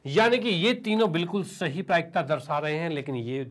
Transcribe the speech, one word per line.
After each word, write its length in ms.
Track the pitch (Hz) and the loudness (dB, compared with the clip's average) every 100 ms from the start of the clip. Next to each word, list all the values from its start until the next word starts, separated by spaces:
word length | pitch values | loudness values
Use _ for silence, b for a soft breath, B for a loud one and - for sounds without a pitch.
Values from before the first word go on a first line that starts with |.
| 135 | 0
यानी 300 | 160 226 247 | 4 4 4
कि 100 | 233 | 2
ये 240 | 175 214 | 2 2
तीनों 360 | 247 220 214 214 | 0 0 2 2
बिल्कुल 300 | 165 175 202 | 2 0 -2
सही 380 | 175 - 170 151 | -4 -4 -4 -4
प्रायिकता 400 | 190 226 170 185 | 2 0 2 -2
दर्शा 340 | 143 151 143 147 | 0 -2 0 -2
रहे 180 | 151 156 | 0 -2
हैं, 120 | 165 | -2
लेकिन 240 | 147 143 127 | -4 -4 -6
ये 260 | 117 135 127 | -4 -6 -6